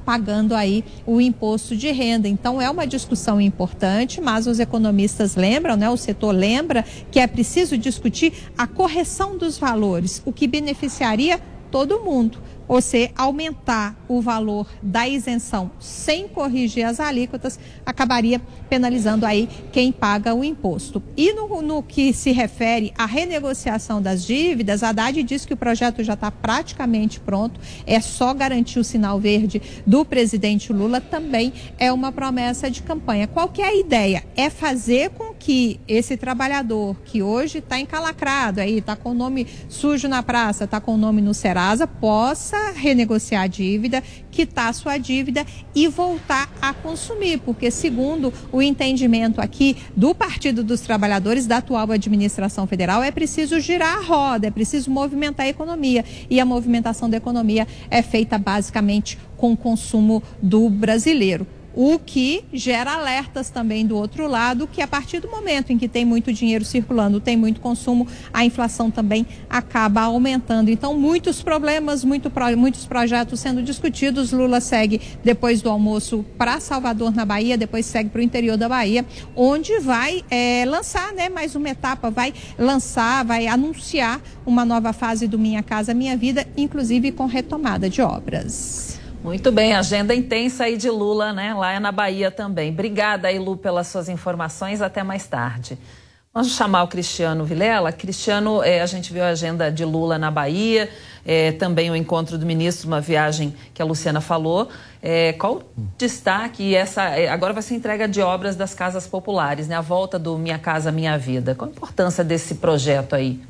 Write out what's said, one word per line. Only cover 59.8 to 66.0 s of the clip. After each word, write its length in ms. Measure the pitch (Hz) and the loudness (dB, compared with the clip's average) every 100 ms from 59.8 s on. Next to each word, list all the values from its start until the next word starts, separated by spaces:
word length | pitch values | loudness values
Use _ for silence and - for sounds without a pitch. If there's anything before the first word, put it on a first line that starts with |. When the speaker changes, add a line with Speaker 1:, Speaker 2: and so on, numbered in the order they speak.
| - 220 214 220 - - | 0 4 4 4 -2 -2
Speaker 1:
do 260 | 190 214 226 | 4 4 4
brasileiro. 800 | 202 214 220 302 302 190 170 185 - - - | 4 2 4 4 4 2 0 -4 -12 -10 2
O 160 | 269 320 | 4 4
que 480 | - 269 254 359 - | 0 0 0 0 -4
gera 420 | 269 247 240 254 | -6 -2 0 0
alertas 560 | 320 285 262 269 269 254 | -2 -2 -2 -4 -8 -6
também 360 | 247 226 214 220 | -4 -2 0 2
do 100 | 214 | 0
outro 300 | 208 - 302 | -2 -4 -2
lado, 400 | 240 240 247 311 | 0 0 0 -4
que 160 | - | -4
a 60 | 285 | -2
partir 320 | 285 254 349 | -4 -4 -8
do 100 | 415 | -6
momento 420 | 440 392 285 262 | -6 -2 -2 2
em 60 | 240 | 0
que 80 | 233 | 2
tem 180 | 240 | 2